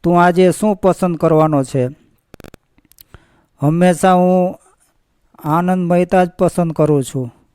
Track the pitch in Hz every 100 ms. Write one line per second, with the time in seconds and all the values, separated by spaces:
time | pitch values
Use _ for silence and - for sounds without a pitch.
0 | 170 175 175 175 185 160 214 196 190 165
1 | 185 165 165 156 156 147 131 135 127 147
2 | _ _ _ - - - _ _ _ _
3 | - - _ _ _ _ 143 165 180 165
4 | 190 180 180 185 180 - _ _ _ _
5 | _ _ _ _ 151 160 180 185 175 175
6 | 175 190 180 - 180 - 170 156 151 143
7 | 131 139 123 _ _